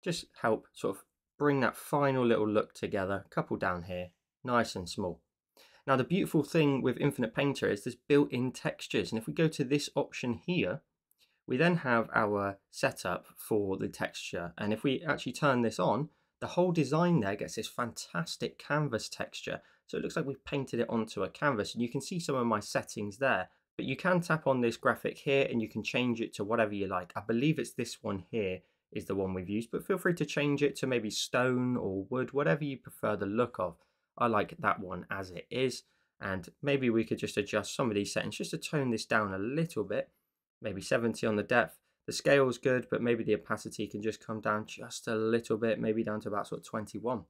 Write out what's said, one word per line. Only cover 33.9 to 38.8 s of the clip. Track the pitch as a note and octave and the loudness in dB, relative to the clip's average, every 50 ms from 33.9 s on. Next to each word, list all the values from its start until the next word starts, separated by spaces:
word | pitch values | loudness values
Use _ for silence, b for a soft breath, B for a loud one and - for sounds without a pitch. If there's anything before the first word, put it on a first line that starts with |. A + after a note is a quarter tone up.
| _ _ _ _ _ | _ _ _ _ _
I | - A#2+ A#2+ | -2 0 2
like | A2+ G#2 G2 - - - | 4 2 2 0 -4 -2
that | - G#2 F#2+ - | 0 0 0 0
one | G2 F2+ F#2 F2+ - - | -2 -8 -8 -10 -8 -8
as | G#2 G2 F#2+ F2+ | -6 -8 -6 -8
it | F2+ E2+ - _ | -10 -14 -12 _
is, | - B2 C3 C3 B2 - - _ _ _ _ _ _ _ | -2 0 0 0 0 -4 -12 _ _ _ _ _ _ _
and | - G2+ F#2+ F#2+ F2 - - _ - | -6 -4 -4 -4 -6 -10 -16 _ -2
maybe | C#3+ C#3+ C#3 B2+ B2 | 0 0 2 4 4
we | A2 A2+ A2+ | 4 4 2
could | - A#2+ - | 2 -2 -4
just | - G2+ - | -4 -4 -2
adjust | - G2+ - - G#2+ G2+ - - | -2 -2 0 0 -2 -2 -2 -4
some | - - A#2 | -2 0 2
of | G#2 | 2
these | G2+ G2+ G2 - | 2 0 0 -2
settings | - - - - - | -2 -4 -4 -4 -6
just | G3 E3+ - | -8 -6 -6
to | E3 | -8
tone | - - - D#3 | -8 -2 -2 0